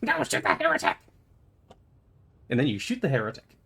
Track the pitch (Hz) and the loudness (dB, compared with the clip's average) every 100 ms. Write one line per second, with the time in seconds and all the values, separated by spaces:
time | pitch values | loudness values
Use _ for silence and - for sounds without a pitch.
0 | 220 - - - - - 320 311 - - | 0 0 0 0 0 0 2 2 0 -2
1 | _ _ _ _ _ _ _ - _ _ | _ _ _ _ _ _ _ -20 _ _
2 | _ _ _ _ - 123 139 101 - 254 | _ _ _ _ -4 0 0 0 -4 -4
3 | 190 131 110 123 - _ | 0 0 -2 -8 -18 _